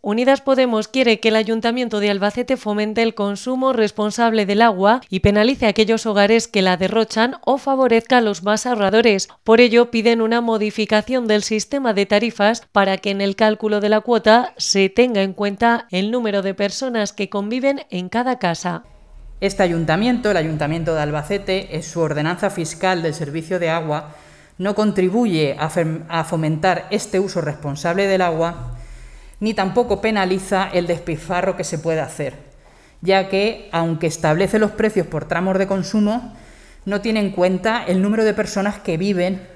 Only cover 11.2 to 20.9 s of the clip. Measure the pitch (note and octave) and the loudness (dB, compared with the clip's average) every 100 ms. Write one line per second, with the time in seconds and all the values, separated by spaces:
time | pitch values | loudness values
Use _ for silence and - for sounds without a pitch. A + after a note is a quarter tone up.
11.2 | A3+ G#3+ G3+ A3 - C#4+ B3+ G3+ G3+ G#3 | 2 0 2 -4 -2 -2 0 0 2 2
12.2 | A#3 - G#3 A3+ - G#3 G3 F#3+ G#3 G3 | 0 2 0 0 -2 0 2 0 -4 -2
13.2 | G3 G3 G#3+ G#3+ A3 G#3 G#3 G#3+ G#3+ A#3 | -2 2 0 2 -2 0 2 0 2 2
14.2 | A3 A3+ B3 - - G3 F#3+ F#3+ B3 G#3+ | 6 4 4 -6 -2 2 2 2 2 2
15.2 | G3 F#3 G3+ G3+ A#3 A#3 A#3 F3+ G#3 B3 | -2 -2 -4 0 2 2 -2 -4 -2 -2
16.2 | A3 G3+ G3 F#3+ G3+ G3 C4 A#3 G3+ - | 0 -2 -2 -2 -4 -4 -4 -2 -4 -4
17.2 | G3 G#3 G3+ B3 C4+ C#4 - F3+ F3+ A3+ | -6 -4 -4 -2 -2 -2 -6 -8 -4 -4
18.2 | B3 B3 F3+ E3 F3+ E3 - - - - | -2 -2 -2 -4 -6 -8 -12 -20 -20 -20
19.2 | - - G3 G3 F#3 E3 D#3+ D#3+ A#3 A#3+ | -20 -6 -4 0 0 0 0 0 0 0
20.2 | G#3+ F#3 D#3 D3+ D3+ E3 E3+ | 0 0 -2 -2 -2 -2 -2